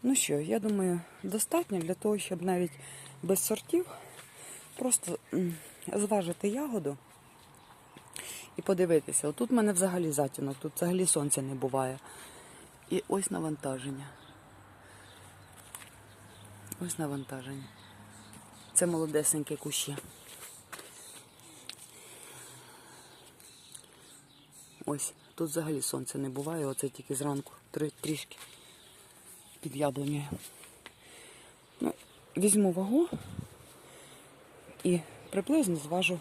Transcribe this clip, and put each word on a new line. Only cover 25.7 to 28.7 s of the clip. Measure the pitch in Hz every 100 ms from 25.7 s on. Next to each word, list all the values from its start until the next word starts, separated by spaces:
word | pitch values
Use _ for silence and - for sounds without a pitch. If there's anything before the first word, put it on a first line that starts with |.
| 147
сонця | 127 135 131 139
не | 135
буває, | 131 143 165 143
оце | 135 139
тільки | - -
зранку | 139 147 139 - - -
трі-, | - 147 -
трішки | - 151 - - - - -